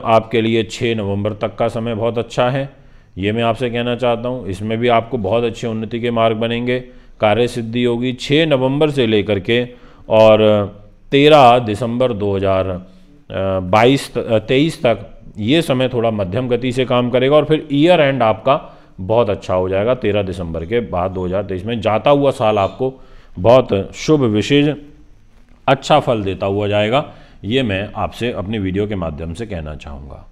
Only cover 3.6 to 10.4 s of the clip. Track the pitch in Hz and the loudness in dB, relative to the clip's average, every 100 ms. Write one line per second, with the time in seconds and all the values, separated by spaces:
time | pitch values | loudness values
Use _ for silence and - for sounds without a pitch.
3.6 | 127 117 120 117 123 117 123 127 95 92 | -4 -2 -4 -2 0 -2 -4 -8 -8 -8
4.6 | 107 113 120 117 113 127 95 117 120 110 | -4 0 2 2 0 -6 -2 0 -2 -4
5.6 | 120 110 110 117 120 117 113 107 117 117 | -6 -6 -6 -6 -4 0 0 0 -2 -2
6.6 | 123 123 123 - - - 107 107 120 123 | -2 -4 -6 -20 -20 -2 2 2 0 -2
7.6 | 113 123 120 117 127 123 - 143 160 135 | -4 -2 0 0 -4 -6 0 2 2 2
8.6 | 131 143 156 139 117 107 98 98 90 117 | 0 2 0 2 2 2 2 -2 0 -2
9.6 | 123 - - - - 110 110 107 | -2 -12 -20 -20 0 6 8 8